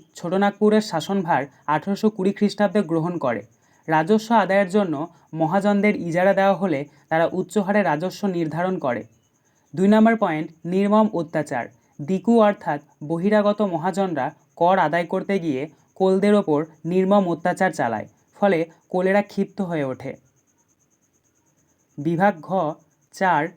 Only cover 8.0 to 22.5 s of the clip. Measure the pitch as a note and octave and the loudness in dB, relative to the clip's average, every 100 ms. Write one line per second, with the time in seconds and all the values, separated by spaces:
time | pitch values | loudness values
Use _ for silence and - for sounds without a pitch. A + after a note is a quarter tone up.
8 | F#3 - G#3 F3 D#3 D3+ F3+ F#3 C#3+ A#2+ | -4 -6 -4 -2 -4 -2 -4 -2 -4 -4
9 | - _ _ _ _ _ _ D#3 F#3+ G#3+ | -8 _ _ _ _ _ _ 0 4 6
10 | A3 A3+ G3+ D#3 E3 - E3+ F#3 G3+ G#3+ | 6 4 0 -2 -6 -10 -4 -2 2 2
11 | G#3+ E3+ D#3+ D#3+ D3 C3 - - _ - | 2 0 -4 -4 -4 -6 -8 -12 _ -12
12 | C#3+ F#3 F#3 A#3 G#3 G3+ - D3 - _ | -4 -2 2 4 4 2 -4 -6 -8 _
13 | D3 E3 F#3+ G#3+ G3+ G#3 G#3 E3 F3+ F#3+ | -8 -4 0 2 2 0 -2 -2 -4 -2
14 | F#3+ D3+ C3 - _ - E3+ F#3+ D#3 F3 | -2 -2 -6 -8 _ 0 2 4 2 0
15 | F3 F#3+ F3+ G3 E3 C3 D3+ - _ - | -2 -4 -2 -2 -2 -4 -6 -12 _ -2
16 | F#3+ F#3+ G3+ G#3 G3 D3 D#3+ - E3 F3+ | 0 2 4 2 2 -2 -2 -8 -4 0
17 | F#3+ G3+ F3+ E3 F3+ F3 F#3+ D#3+ B2 A2 | 2 2 2 -2 -2 -2 -2 -2 -2 -4
18 | - _ _ _ G3+ E3+ E3 - _ F#3 | -8 _ _ _ 0 2 -2 -8 _ -2
19 | F#3+ G3+ G3+ - G3 - F#3 E3 C#3 C3 | 0 0 0 -4 -6 -6 -6 -4 -4 -6
20 | C3+ - _ _ _ _ _ _ _ _ | -12 -14 _ _ _ _ _ _ _ _
21 | _ _ _ _ _ _ _ _ _ - | _ _ _ _ _ _ _ _ _ -8
22 | D3 E3+ G3+ G3 - | -4 2 2 0 -4